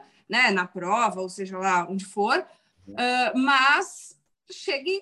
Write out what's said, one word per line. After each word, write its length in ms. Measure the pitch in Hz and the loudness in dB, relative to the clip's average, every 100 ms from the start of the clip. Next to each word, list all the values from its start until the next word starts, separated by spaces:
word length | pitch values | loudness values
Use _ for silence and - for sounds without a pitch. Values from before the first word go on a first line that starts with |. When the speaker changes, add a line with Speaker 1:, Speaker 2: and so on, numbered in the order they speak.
| - _ - | -2 _ -4
Speaker 1:
né, 220 | 220 247 | 2 2
na 160 | 196 185 | 2 -2
prova, 540 | 190 175 220 226 185 | -6 0 2 2 -2
ou 80 | 185 | -8
seja 280 | 185 190 185 | -8 -8 -2
lá 300 | 190 190 170 | 2 2 0
onde 160 | 190 185 | -6 -6
for, 400 | 208 208 311 - _ _ _ - | -2 0 0 -2 _ _ _ -14
Speaker 2:
Uhum. 100 | 202 | -4
Speaker 1:
ah, 320 | 247 247 247 254 | 0 0 0 0
mas 800 | 269 269 262 302 381 - - - _ _ _ | 2 4 4 4 0 -10 -20 -20 _ _ _
chegue 500 | 381 - 277 277 392 | -10 -6 -4 -4 -6